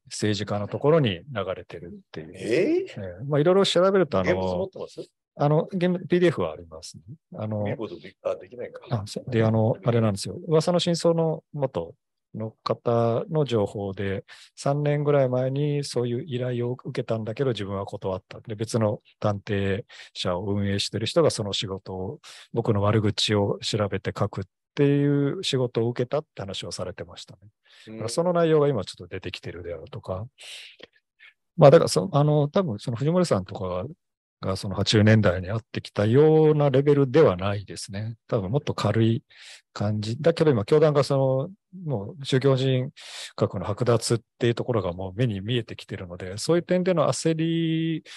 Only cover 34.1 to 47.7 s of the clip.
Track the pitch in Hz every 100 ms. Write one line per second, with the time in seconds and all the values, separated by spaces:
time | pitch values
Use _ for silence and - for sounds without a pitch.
34.1 | _ _ _ 98 95 101 95 98 110 107
35.1 | 110 98 90 92 110 - - - - 107
36.1 | 127 156 156 156 151 143 131 147 143 135
37.1 | 143 135 90 98 101 95 85 - 98 110
38.1 | 113 - 123 92 139 - - 104 107 113
39.1 | 117 - - - - _ - 104 107 107
40.1 | 120 160 165 156 117 101 151 156 147 131
41.1 | 139 135 131 180 190 _ 185 165 117 101
42.1 | 143 135 131 139 131 135 127 127 - -
43.1 | - - - 104 101 90 101 123 117 -
44.1 | 117 - - 120 117 107 117 90 85 92
45.1 | 92 127 98 101 127 110 - - 92 90
46.1 | 90 92 101 - 170 - 180 180 170 139
47.1 | 127 160 160 165 165 165